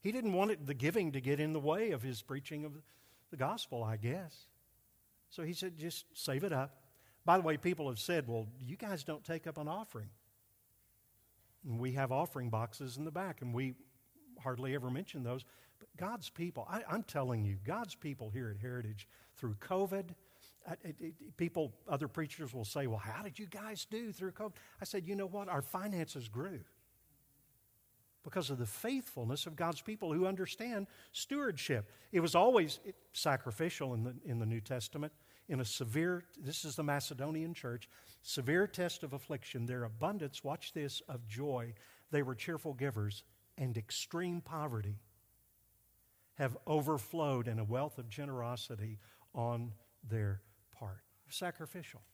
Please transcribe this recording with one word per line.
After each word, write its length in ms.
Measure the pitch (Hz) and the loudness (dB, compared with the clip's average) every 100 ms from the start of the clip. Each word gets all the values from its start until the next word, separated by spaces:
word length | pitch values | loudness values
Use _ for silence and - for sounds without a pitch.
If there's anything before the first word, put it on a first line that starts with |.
He 100 | 190 | 0
didn't 220 | 240 226 | 2 4
want 180 | 180 208 | 6 6
it, 140 | 185 139 | 4 0
the 80 | |
giving 400 | 139 139 196 170 | 2 4 4 2
to 80 | 135 | 2
get 180 | 131 143 | 2 4
in 140 | 151 | 4
the 60 | 156 | 2
way 320 | 143 175 226 | 4 4 2
of 100 | 143 | 0
his 200 | 131 117 | -2 -4
preaching 440 | - 135 139 151 151 | -4 -6 -4 -6 -6
of 80 | 143 - - - - _ | -10 -18 -20 -20 -20 _
the 80 | 147 | 0
gospel, 460 | 131 226 - 120 | 0 0 -2 -2
I 120 | 110 110 | 0 0
guess. 520 | 113 165 170 - - _ _ _ _ _ _ _ _ | 0 -2 -4 -12 -20 _ _ _ _ _ _ _ _
So 140 | - | -6
he 100 | 165 | -4
said, 240 | 175 185 165 | -2 -4 -4
"Just 280 | 165 160 - | -6 -6 -10
save 300 | - - 139 | -6 0 2
it 80 | 190 | 4
up." 320 | 143 139 - - - - _ | 2 0 -4 -20 -20 -20 _
By 140 | - 180 | 8 10
the 60 | |
way, 120 | 165 151 | 10 4
people 320 | 175 170 143 | 4 2 0
have 120 | 117 | 0
said, 280 | - 170 127 | 2 2 4
"Well, 220 | 117 110 123 | 0 -2 -6
you 160 | 127 180 | -8 -6
guys 300 | 220 185 156 | -4 -4 -2
don't 180 | 151 | -4
take 240 | - 165 165 | -2 -4 -4
up 100 | 156 | -4
an 120 | 151 | -2
offering." 400 | 185 220 117 104 - _ _ _ _ _ _ _ _ _ _ _ _ _ _ | -2 -4 -8 -8 -12 _ _ _ _ _ _ _ _ _ _ _ _ _ _
And 160 | 151 117 | -4 -2
we 140 | 127 | 0
have 180 | 131 135 | 2 2
offering 380 | 131 170 143 123 | 4 2 0 0
boxes 480 | 110 117 - 135 123 | 0 0 -4 -8 -6
in 80 | 156 | -4
the 60 | |
back, 300 | 160 190 156 | -2 -4 -4
and 120 | 127 | -2
we 220 | 117 131 123 - _ _ - - - | 0 0 -4 -16 _ _ -20 -20 -6
hardly 320 | 135 123 131 139 | -4 -2 0 0
ever 160 | 127 | 0
mention 320 | 127 196 151 | -2 -4 -4
those. 220 | 120 127 - - - _ | -2 -2 -6 -20 -20 _
But 80 | - - | -20 -6
God's 340 | 196 233 151 | -6 -4 -8
people, 380 | - 170 127 107 | -4 -4 -4 -4
I, 140 | 196 - | -4 -2
I'm 140 | 185 | -4
telling 420 | - 151 131 117 104 | -2 0 2 2 2
you, 120 | 98 | 0
God's 320 | 101 196 226 - | -2 -2 -2 -6
people 340 | 156 139 110 | -6 -6 -4
here 200 | 110 117 | -4 -4
at 120 | 101 | -4
Heritage 460 | 123 123 110 104 - - - - | -4 -4 -4 -6 -12 -20 -20 -6
through 180 | 123 104 | -2 -2
covid, 540 | - 190 196 196 180 175 - - - - 165 | 0 2 2 0 -4 -10 -18 -20 -20 -18 -10
I, 60 | 175 | -8
it, 120 | 185 151 | -8 -8
it, 380 | 165 160 - - | -8 -10 -16 -2
people, 360 | 170 170 151 - - | 0 2 0 -2 -2
other 220 | 143 147 | 0 0
preachers 440 | - 156 - 143 | -2 -4 -4 -6
will 120 | 123 107 | -4 -4
say, 220 | 147 135 | 0 0
"Well, 120 | 110 | 0
how 240 | 104 - | -2 -6
did 160 | 208 147 | -6 -8
you 60 | 208 | -10
guys 400 | 202 214 208 - | -8 -8 -8 -6
do 220 | 220 233 | -4 -4
through 220 | 180 185 | -4 -6
covid?" 180 | - 208 - - - | -4 -6 -6 -20 -10
I 40 | 196 | -4
said, 220 | 202 165 | -4 -2
"You 80 | 196 | -2
know 120 | 190 | -2
what? 200 | 202 196 | -2 0
Our 140 | 156 | 0
finances 680 | - 185 208 185 160 143 113 | 0 -2 0 0 -2 -4 -6
grew 320 | 110 175 160 - _ _ _ _ _ _ _ _ _ _ _ _ _ _ _ | -4 -4 -6 -12 _ _ _ _ _ _ _ _ _ _ _ _ _ _ _
because 280 | - 185 147 | -4 -2 0
of 80 | 135 | 0
the 80 | 113 | -2
faithfulness 800 | - 233 269 - - 117 143 - | -2 -2 -2 -2 -4 -2 0 -2
of 80 | 156 | 0
God's 260 | 170 165 | 0 0
people 320 | - 214 180 | -6 -4 0
who 140 | 156 185 | 4 4
understand 580 | 190 185 - 233 220 196 - - | 2 -2 -4 -4 -2 -4 -10 -12
stewardship." 760 | - - 285 277 143 - 127 101 - - | -8 -2 0 0 0 2 2 0 -10 0
It 80 | 185 | 4
was 160 | 165 170 | 6 8
always 440 | 220 247 156 - - - - | 10 10 6 0 -8 -14 -10
sacrificial 840 | - 156 131 - 104 - - 139 120 | 0 4 4 2 0 -2 0 0 0
in 80 | |
the, 120 | 117 123 175 | 0 -4 -2
in 120 | 117 | 0
the 80 | 110 | 2
New 160 | 113 | 0
Testament. 500 | 107 127 - 151 151 - - - - | 0 -4 -4 -4 -6 -8 -20 -20 -4
In 120 | 139 | -2
a 60 | 113 | 0
severe, 580 | - 120 127 170 180 175 - | -2 0 2 4 2 -4 -8
this 240 | 139 156 | -6 -4
is 120 | 160 127 | -4 -2
the 80 | |
Macedonian 680 | 151 143 139 131 143 160 165 | 2 2 0 -4 -2 -2 -4
church, 360 | 170 127 120 - - - - | -4 -6 -6 -8 -20 -20 -16
severe 460 | - - 127 165 196 | -6 -2 4 4 4
test 360 | - 180 - | 2 -2 0
of 100 | 151 | -6
affliction, 520 | 135 - 139 - 127 117 | -8 -6 -8 -4 -2 -2
their 200 | 127 117 | 0 -2
abundance, 580 | 110 156 208 143 - | 0 0 0 -4 -4
watch 280 | 135 160 - | -4 -4 -4
this, 280 | 165 143 - - | -4 -2 -4 -6
of 180 | 131 117 | -8 -6
joy, 460 | 110 147 127 117 110 - - - | -4 0 0 -2 -8 -16 -20 0
they 100 | 151 | 2
were 140 | 131 123 | 2 0
cheerful 380 | - 160 165 | -2 -2 -2
givers, 500 | 131 139 107 104 101 - - _ - | 0 0 2 0 -2 -12 -20 _ -4
and 180 | 131 117 | -2 0
extreme 640 | 107 - - 170 180 175 | -2 -6 -2 0 0 -2
poverty 600 | - 160 151 117 101 104 - - _ _ _ _ _ _ _ _ _ _ _ - | -2 -4 0 0 -2 -4 -8 -20 _ _ _ _ _ _ _ _ _ _ _ 0
have 220 | 135 123 - | 0 0 2
overflowed 800 | 156 143 151 - 170 147 131 120 | 4 4 2 0 2 4 4 2
in 120 | 113 | 2
a 40 | |
wealth 340 | 107 120 147 - | 2 2 0 -4
of 100 | 117 | -10
generosity 920 | 101 143 131 117 120 - 110 110 104 - - - | -6 -4 -2 -2 -4 -6 -6 -6 -6 -14 -20 -10
on 400 | - 117 120 120 104 - _ 113 | -2 0 0 -2 -6 -14 _ -2
their 340 | 110 104 98 - _ _ - | 0 2 0 -4 _ _ -12
part. 240 | 107 98 _ _ - | -10 -10 _ _ -8
Sacrificial. 720 | - 180 170 156 180 160 - - | -4 -2 -4 -8 -10 -12 -16 -20